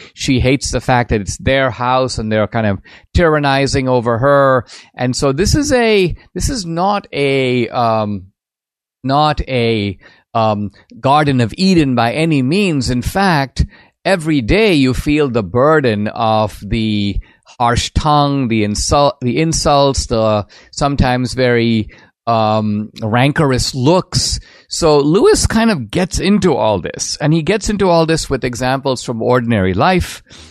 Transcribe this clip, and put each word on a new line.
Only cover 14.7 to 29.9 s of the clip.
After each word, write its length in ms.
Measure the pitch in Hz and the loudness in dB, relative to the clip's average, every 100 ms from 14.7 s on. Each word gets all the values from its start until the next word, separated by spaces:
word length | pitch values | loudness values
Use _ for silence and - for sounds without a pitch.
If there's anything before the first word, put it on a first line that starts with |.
| 160 | 4
you 180 | 131 | 2
feel 340 | 123 - 147 143 | 0 0 0 0
the 140 | 117 | -2
burden 640 | 95 117 143 156 131 104 104 | -2 0 4 4 2 0 -2
of 540 | - 113 110 107 - | -2 0 2 0 -4
the 560 | 101 113 110 104 101 95 - _ _ - | -6 -2 0 0 -2 -4 -8 _ _ -2
harsh 320 | 120 120 - | 0 0 -2
tongue, 540 | - 156 147 143 139 127 | -2 2 2 2 0 0
the 160 | 110 | 0
insult, 520 | 104 104 - 151 143 - | 0 -2 0 2 2 0
the 180 | 151 - | -2 0
insults, 640 | 160 151 165 143 139 135 - | 0 0 2 2 2 0 -2
the 400 | 117 110 107 101 - - | -2 0 0 -2 -12 -20
sometimes 640 | - 143 139 131 127 123 | -4 -2 0 0 0 -2
very, 560 | 113 127 120 117 113 107 - - _ - | -2 0 2 2 0 -2 -10 -20 _ -2
um, 640 | 113 110 107 107 104 107 - | 0 2 0 0 -4 -6 -8
rancorous 720 | 110 117 135 147 147 123 - | -2 0 2 2 0 0 -2
looks. 680 | 135 123 180 - - - - - - _ | -2 2 2 0 -4 -4 -6 -10 -20 _
So 300 | - 165 147 | -2 2 4
Lewis 480 | 143 180 370 427 - | 4 4 4 2 2
kind 240 | 220 226 | 2 2
of 180 | 185 107 | 0 -4
gets 300 | 165 180 - | -4 -2 -2
into 360 | 170 208 185 120 | 0 2 2 2
all 240 | 110 98 | 2 0
this, 380 | 78 - - - | -2 -8 -8 -4
and 160 | 147 | 0
he 80 | 165 | 0
gets 260 | 151 214 - | 0 -2 -2
into 220 | 208 190 | 0 2
all 160 | 165 165 | 2 2
this 240 | 160 - | 0 -2
with 140 | 131 | -4
examples 600 | 127 117 127 135 135 127 | -4 -4 -2 -2 -2 -4
from 200 | - 117 | -6 -4
ordinary 500 | 110 127 117 113 95 | 0 0 2 2 2
life, 480 | 92 156 | 2 2